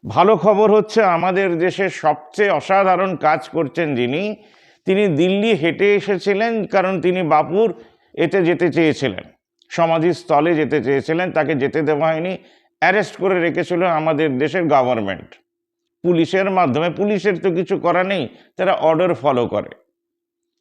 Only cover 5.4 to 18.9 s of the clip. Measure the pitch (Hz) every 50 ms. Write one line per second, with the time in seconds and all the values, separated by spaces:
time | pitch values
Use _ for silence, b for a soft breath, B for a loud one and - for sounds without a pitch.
5.4 | 202 233 220 156 147 170 160 - 190 202 202 202 - 196 202 180 - 202 202 190
6.4 | 220 233 233 220 190 - - 196 180 185 190 175 - 180 180 185 185 151 156 151
7.4 | 156 139 165 202 226 220 - B B B B B B B B - 160 160 190 196
8.4 | 180 160 175 139 185 170 123 156 165 156 139 - 139 123 92 - - - _ _
9.4 | _ _ _ _ _ _ - - 165 165 165 165 156 175 165 - - - 156 143
10.4 | 147 170 175 151 156 120 143 151 107 123 143 135 - - 160 170 180 180 - 160
11.4 | 151 139 160 135 131 131 - 151 156 139 156 143 156 160 160 160 165 185 185 -
12.4 | b b b b b b b _ 147 170 185 208 196 - - - 175 202 196 180
13.4 | 165 170 135 175 170 - 180 170 185 180 165 156 156 160 160 143 160 156 131 127
14.4 | 143 147 147 190 175 156 147 135 127 123 123 110 104 95 95 - - - - _
15.4 | _ _ _ _ _ _ _ _ _ _ _ _ - 175 180 165 165 - - 190
16.4 | 190 190 190 185 180 143 120 147 165 175 160 - 196 208 214 190 165 208 190 165
17.4 | 170 190 165 175 185 - 196 156 151 170 170 175 185 190 202 185 135 - B B
18.4 | B B B - 185 185 180 - - 160